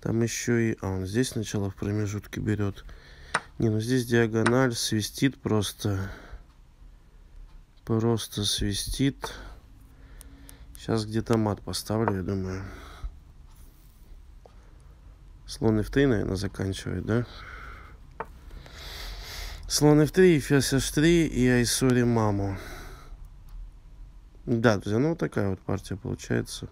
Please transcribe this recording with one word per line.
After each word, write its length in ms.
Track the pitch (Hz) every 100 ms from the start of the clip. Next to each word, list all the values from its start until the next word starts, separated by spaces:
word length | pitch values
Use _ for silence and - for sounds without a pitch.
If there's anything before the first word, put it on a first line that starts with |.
Там 200 | - 113
ещё 360 | 117 - - 120
и, 200 | 113 107
а, 80 | 98
он 180 | 92 92
здесь 220 | 104 127
сначала 420 | - 104 110 101
в 60 | -
промежутке 640 | 104 104 104 101 - -
берёт. 440 | - 104 101 - - - - - - - - -
Не, 100 | 113
ну 100 | 107
здесь 260 | 113 127
диагональ 680 | 120 120 113 110 110 123 131
свистит 680 | 117 - 110 104 - 135 -
просто. 720 | 113 107 101 - 107 98 98 - - - - - - - - - - - - - - - - -
Просто 600 | - 113 117 113 - -
свистит. 880 | 101 - 104 101 - - 135 - - - - - - - - - - - - - - - - -
Щас 280 | - 113
где-то 340 | 107 110 107 113
мат 240 | 107 98
поставлю, 540 | - 92 - 110 113 98
я 60 |
думаю. 400 | 90 98 92 95 95 - - - - - - - - - - - - - - - - - - - - - - - - - - - -
Слон 320 | - 113 107
Ф 120 | 101
три, 160 | - 139
наверное, 280 | 107 98
заканчивает, 720 | 95 98 - 98 98 - 92 92
да? 180 | 110 120 - - - - - - - - - - - - - - - - - - - - - - - -
Слон 320 | - 147 147
Ф 100 | 151
три, 260 | - 185 160
и 40 |
ферзь 320 | - 143 127
H 180 | 135 -
три, 380 | - 156 170 160
и 200 | - 127
I 140 | 123
sorry 420 | 117 - 135 123
маму. 540 | 120 117 107 101 98 95 - - - - - - - - - - - - - - - - - - -
Да, 320 | 120 117 101
друзья, 200 | - 107
ну 120 | 147
вот 100 | 170
такая 300 | 151 - 101
вот 100 | 95
партия 340 | - 101 -
получается. 720 | 98 98 98 - 120 113 - -